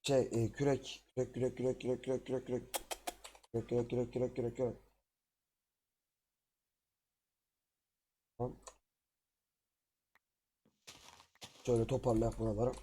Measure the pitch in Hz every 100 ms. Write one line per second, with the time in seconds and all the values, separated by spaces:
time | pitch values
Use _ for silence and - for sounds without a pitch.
0 | - 135 117 113 110 - 143 131 - -
1 | _ - 127 120 127 123 127 123 120 123
2 | 131 127 - 127 127 123 - - - -
3 | - - - - _ 113 - 120 120 123
4 | 120 123 123 123 120 120 123 - _ _
5 | _ _ _ _ _ _ _ _ _ _
6 | _ _ _ _ _ _ _ _ _ _
7 | _ _ _ _ _ _ _ _ _ _
8 | _ _ _ - 123 - - _ _ _
9 | _ _ _ _ _ _ _ _ _ _
10 | _ _ _ _ _ _ _ _ - -
11 | - - - _ - - - 117 113 131
12 | 123 113 117 - 113 104 123 -